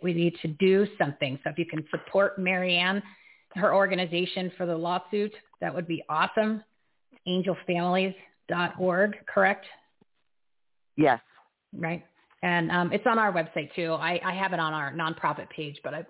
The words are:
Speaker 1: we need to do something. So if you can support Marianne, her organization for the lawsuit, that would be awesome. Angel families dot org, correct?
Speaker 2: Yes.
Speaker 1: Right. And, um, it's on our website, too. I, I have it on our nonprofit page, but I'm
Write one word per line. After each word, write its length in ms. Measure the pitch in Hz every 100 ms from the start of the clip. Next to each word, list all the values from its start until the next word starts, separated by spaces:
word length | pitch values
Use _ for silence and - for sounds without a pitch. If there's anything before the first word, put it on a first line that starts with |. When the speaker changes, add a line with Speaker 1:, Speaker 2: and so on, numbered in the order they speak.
Speaker 1:
we 100 | 180
need 220 | 170 170 165
to 80 | 165
do 360 | 151 190 190 208 -
something. 420 | 147 143 139 135
So 80 | 156
if 60 | 147
you 80 | 165
can 200 | 156 151
support 460 | 160 - 196 196 -
Marianne, 640 | 185 185 185 175 180 196 - - - _ _
her 200 | 185 190
organization 800 | 190 196 185 180 170 180 190 185 -
for 80 | 175
the 100 | 165
lawsuit, 560 | 170 180 - 208 208 - - -
that 120 | 170
would 140 | 165 170
be 160 | 160 -
awesome. 520 | 151 185 - 214 220 - _ _ _ _ _ -
Angel 300 | 185 180 160 -
families 480 | 175 175 185 190 190 - _ -
dot 240 | 175 175 -
org, 380 | 185 180 208 196 -
correct? 320 | - 190 202 - - _ _ _ _ _ _ _ _ _ _ _ -
Speaker 2:
Yes. 240 | 147 117 - _ _ _ _
Speaker 1:
Right. 320 | 185 165 170 - _ _ _
And, 260 | 180 175 165
um, 200 | 175 175
it's 140 | 208 247
on 100 | 226
our 140 | 214
website, 420 | 175 160 165 143
too. 200 | - 165
I, 260 | 160 165 175
I 120 | 180
have 180 | 180 190
it 80 | 170
on 140 | 156
our 180 | 156 139
nonprofit 580 | 151 160 160 156 147 -
page, 300 | - 147 143
but 120 | 139
I'm 120 | 147